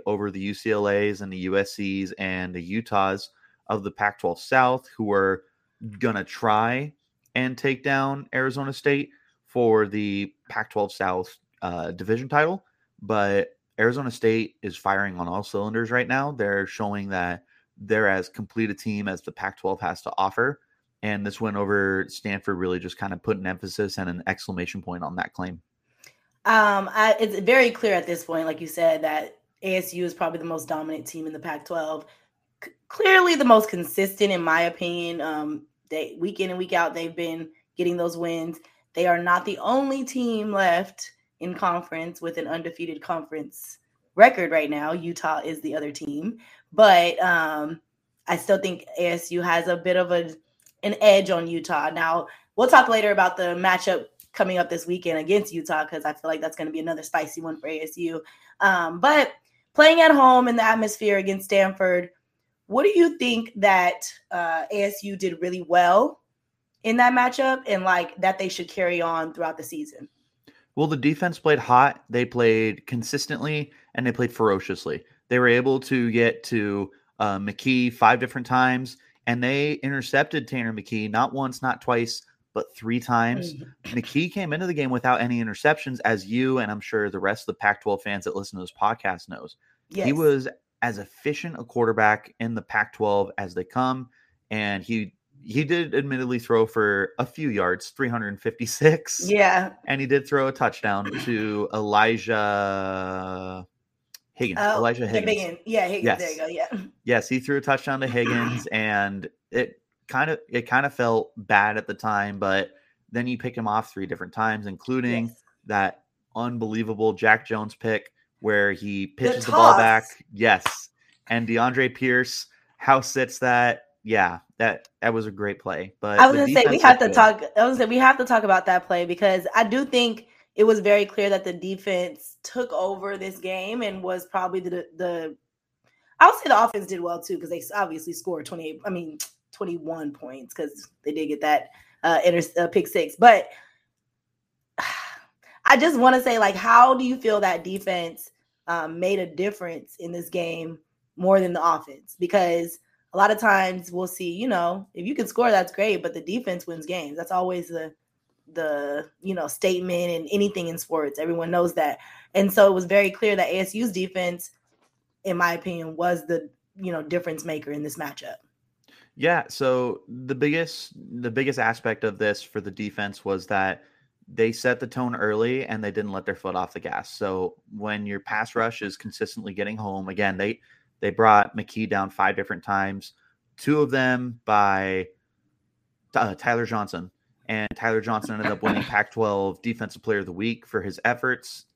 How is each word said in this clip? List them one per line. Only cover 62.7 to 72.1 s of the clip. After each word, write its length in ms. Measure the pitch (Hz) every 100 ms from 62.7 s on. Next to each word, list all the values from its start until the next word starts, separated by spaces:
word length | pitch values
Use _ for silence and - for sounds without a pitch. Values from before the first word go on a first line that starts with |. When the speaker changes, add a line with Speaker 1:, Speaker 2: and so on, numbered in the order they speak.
| 214
Speaker 2:
do 120 | 392 403
you 220 | 339 339
think 340 | 247 226 226 -
that, 480 | 202 190 180 - - - -
uh, 340 | 180 170 165 -
A 140 | 208
S 180 | 202 202
U 140 | 202 190
did 260 | 190 170
really 200 | 175 180
well 580 | 160 175 175 190 277 - _ _ _ _ _ _
in 120 | 220 233
that 140 | 247
matchup 520 | 254 247 247 262 262 262
and, 160 | 196
like, 340 | 185 180 170 -
that 180 | 190 190
they 100 | 190
should 200 | 180 175
carry 340 | - 180 175
on 320 | 170 165 160
throughout 220 | 160 165 160
the 80 |
season? 440 | 143 160 151 - - _ _ _ _ _ _
Speaker 1:
Well, 120 | - 151
the 100 | 151
defense 420 | 131 151 180 165
played 200 | 160 147
hot, 440 | 113 123 139 -
they 160 | -